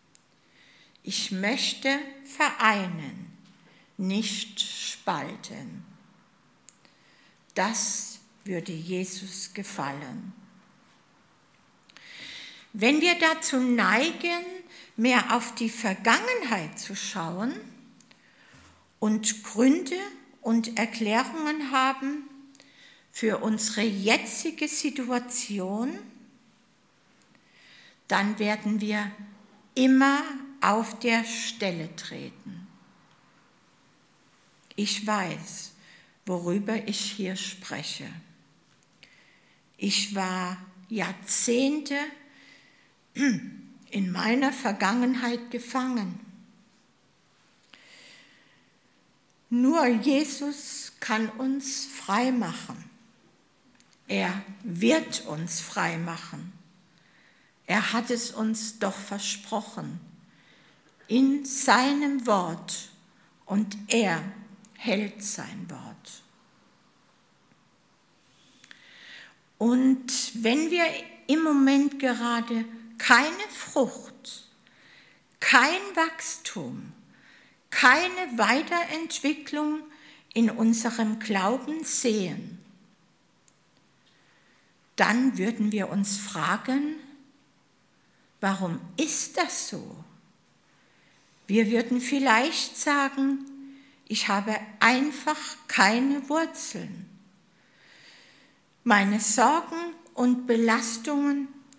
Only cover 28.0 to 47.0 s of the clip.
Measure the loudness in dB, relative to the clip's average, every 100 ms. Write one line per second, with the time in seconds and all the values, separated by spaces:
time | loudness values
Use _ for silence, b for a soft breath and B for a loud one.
28 | 0 2 2 0 0 0 0 -2 -2 -2
29 | -4 -10 -18 -20 -20 -20 _ 4 6 8
30 | 6 4 -2 -8 -14 0 2 4 0 -4
31 | 0 0 0 -6 -8 -4 -4 -4 -8 -10
32 | -12 -12 -12 -14 -16 -16 -16 -20 _ _
33 | _ _ _ _ _ _ _ _ _ _
34 | _ _ _ _ _ _ -12 -4 -2 -2
35 | -2 -2 -2 -6 -10 -12 -14 b b b
36 | b b -6 -4 0 0 0 -4 -4 -4
37 | -6 -6 -6 -6 -8 -10 -10 -8 -8 -10
38 | -12 -16 -20 _ _ _ _ _ _ _
39 | b b b b b b b -6 -2 0
40 | 0 -2 -2 -2 -4 -8 -14 -20 -8 -4
41 | -4 -4 -2 0 2 2 2 0 -2 -4
42 | -4 -10 b b b b b b b b
43 | _ 0 2 2 -4 -14 -20 -20 -8 -2
44 | -2 0 2 2 2 0 -2 0 2 2
45 | 2 0 -2 -4 -6 -10 -4 -4 -2 -2
46 | -4 -8 -14 -20 -20 _ _ _ _ _